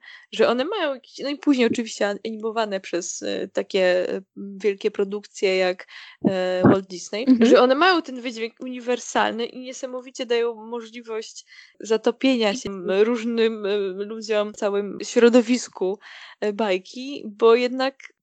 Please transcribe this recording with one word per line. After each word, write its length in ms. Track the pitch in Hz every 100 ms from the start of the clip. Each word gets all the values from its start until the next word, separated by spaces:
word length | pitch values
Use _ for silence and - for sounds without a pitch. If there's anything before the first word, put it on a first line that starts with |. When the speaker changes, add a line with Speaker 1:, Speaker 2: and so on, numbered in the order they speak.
| - - _
Speaker 1:
że 160 | 196 226
one 180 | 240 294
mają 280 | 427 311
jakieś, 260 | 262 _ -
no 100 | 269
i 80 | 285
później 300 | - 262 233
oczywiście 480 | 233 220 - 202 202 226
animowane 540 | 220 220 220 214 190
przez, 440 | - 175 190 -
e, 240 | 202 196 190
takie, 600 | - 196 202 180 180 180
e, 120 | 196 190 -
wielkie 540 | 196 196 208 196 214
produkcje 640 | 202 196 208 202 - 196 185
jak, 300 | 185 185 - - - - -
e, 320 | 190 185 185 185
Walt 220 | 190 190
Disney, 380 | 180 - 202 254
Speaker 2:
Mhm. 220 | 247 233
Speaker 1:
że 120 | 247
one 140 | 254 269
mają 260 | 359 339
ten 200 | - 254
wydźwięk 320 | 240 226 226 -
uniwersalny 840 | 254 247 233 247 - 233 214 214 233
i 140 | 254
niesamowicie 680 | 254 254 254 254 254 254 247
dają 300 | 233 233 226
możliwość 840 | 220 240 220 233 226 220 226 - - - - -
zatopienia 760 | 202 220 233 226 269 254 214
się 160 | 202 202 196 175
różnym, 800 | 190 214 240 226 233 226 220 202
e, 120 | 208 196 185 208
ludziom, 480 | 226 214 214 208
całym 440 | 208 208 202 202 -
środowisku, 960 | 208 240 240 240 226 247 - - 185 208 - - - -
e, 120 | 208
bajki, 680 | 202 214 185 185 247 262 285 220
bo 300 | 208 226 233
jednak 400 | 247 254 262 269 - _